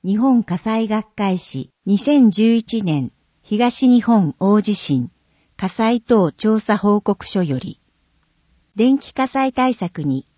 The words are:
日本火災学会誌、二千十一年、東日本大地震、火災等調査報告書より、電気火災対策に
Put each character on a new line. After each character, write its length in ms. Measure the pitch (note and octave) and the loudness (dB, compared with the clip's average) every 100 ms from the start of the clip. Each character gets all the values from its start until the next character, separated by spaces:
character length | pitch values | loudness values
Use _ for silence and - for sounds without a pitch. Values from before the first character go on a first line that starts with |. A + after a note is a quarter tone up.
日 120 | F3+ G#3+ | -2 0
本 260 | C4 B3 | 2 2
火 160 | - F3+ | 0 -4
災 300 | A3 A3 A3 | -2 -2 -2
学 260 | G#3+ - | -4 -4
会 240 | - G3+ F#3 | -4 -2 -2
誌、 320 | - C3+ B2+ _ - | -6 -10 -12 _ -2
二 120 | G3 | 0
千 320 | - D4 A#3 | 4 4 4
十 240 | G3 A3+ | 4 2
一 280 | A#3 A3 A3+ | 2 0 -4
年、 300 | F#3+ D3 B2 _ _ _ _ | -2 -2 -4 _ _ _ _
東 420 | G#3+ A#3+ - B3+ | -2 0 2 4
日 120 | B3 | 4
本 340 | A3+ A3+ D#3+ - | 4 2 2 0
大 240 | F#3+ G#3 | 0 2
地 120 | G#3 | 0
震、 360 | G3+ - C3+ A#2+ _ _ _ _ - | -6 -2 -4 -4 _ _ _ _ -10
火 100 | F#3 | -8
災 320 | - A3+ A#3+ | -2 0 -2
等 320 | - A3+ E3+ | 2 2 2
調 260 | - G#3+ A3 | -2 -2 -2
査 200 | - G#3 | 0 0
報 240 | G#3 G#3 | 2 0
告 240 | - G3 - | 0 -4 -4
書 160 | G3 | -2
よ 160 | E3+ C3 | -2 -4
り、 200 | G3 - _ _ _ _ _ _ _ _ _ | -6 -16 _ _ _ _ _ _ _ _ _
電 240 | G3+ B3 C#4 | -2 2 2
気 140 | - | -2
火 140 | - C4 | -6 -4
災 240 | C4+ C4+ | -2 -2
対 220 | B3+ B3+ | 0 -2
策 280 | A#3+ F3 - | -2 -6 -6
に 240 | D3 C3+ - | -4 -4 -8